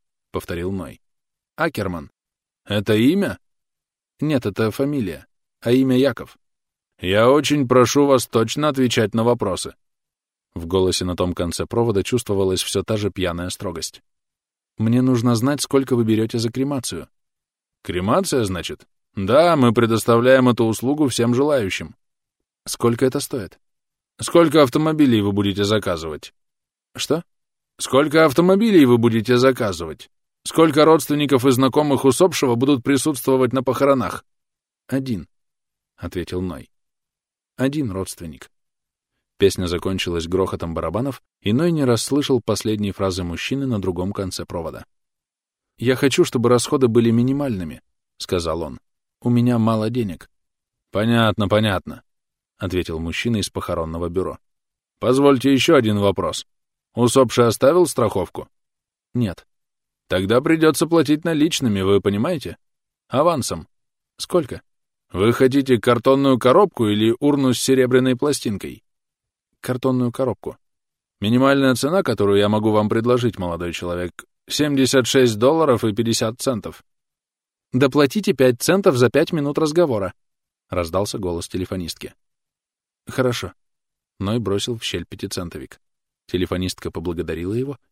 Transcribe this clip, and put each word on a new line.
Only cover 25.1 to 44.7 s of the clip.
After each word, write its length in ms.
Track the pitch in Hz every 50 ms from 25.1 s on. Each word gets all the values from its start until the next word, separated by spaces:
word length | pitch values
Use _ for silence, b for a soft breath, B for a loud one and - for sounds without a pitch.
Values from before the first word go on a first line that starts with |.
| 117 107 101
вы 100 | 101 98
будете 320 | 101 101 101 98 95 101
заказывать?» 680 | 101 107 107 98 101 90 82 78 82 76 73 - - - _ _ _ _ _ _ _ _ _ _ _ -
«Что?» 300 | - - - 143 165 170 _ _ _ _ _ _ _ _ _ _ -
«Сколько 440 | - - - 131 151 156 143 160 160
автомобилей 600 | 156 127 - 170 180 190 202 226 233 208 175 143
вы 120 | 123 120 120
будете 400 | 113 120 110 113 104 120 123 123
заказывать? 680 | 123 135 131 - 123 104 92 80 85 80 76 - - - _ _ _ _ _ _ - -
Сколько 380 | - - 160 170 135 143 151
родственников 580 | 156 160 160 - - 151 147 147 131 143 123 117
и 60 | 139
знакомых 560 | 127 117 135 131 - 147 151 147 139 120 -
усопшего 480 | 139 127 - 180 190 147 - - 131 120
будут 280 | 117 131 139 147 127 -
присутствовать 680 | - 139 135 - 156 151 127 - - 135 131 127 120 120
на 100 | 135 127
похоронах?» 640 | - 123 - 139 139 139 131 107 - - - - _ _ _ _ _ _ _ _ _ _ _ _
«Один», — 420 | - 131 139 135 131 120 90 - - _ _ _ _ _ _ _ _ _ _ _ _ _
ответил 440 | _ - 85 - 92 85 - - 90
Ной. 300 | 92 92 80 65 60 _ _ _ _ _ _ _ _ _ _ _ _ _ _ _ _ _ _ -
«Один 320 | 127 139 143 156 147 117
родственник». 600 | 87 95 95 - - - 87 82 - - - - _ _ _ _ _ _ _ _ _ _ _ _ _ _ _ _ _
Песня 300 | - 101 98 - - 92
закончилась 600 | 87 85 87 - 95 95 92 - 92 87 85 82
грохотом 460 | 85 90 92 95 87 - 92 - 85 82
барабанов, 500 | 80 80 82 82 104 127 139 123 - _ _ _ _ -
и 100 | - 107
Ной 180 | 127 160 175
не 140 | 170 156 143
расслышал 560 | 123 120 110 - - 139 147 143 - 139 120
последней 520 | - - 107 - - 110 110 107 104 101 92
фразы 320 | - 98 98 92 92 90
мужчины 420 | 87 82 - - - 131 139 139
на 120 | 131 120 104
другом 340 | 92 95 87 87 90 95 98
конце 340 | - 98 92 - - -
провода. 400 | - - 87 80 78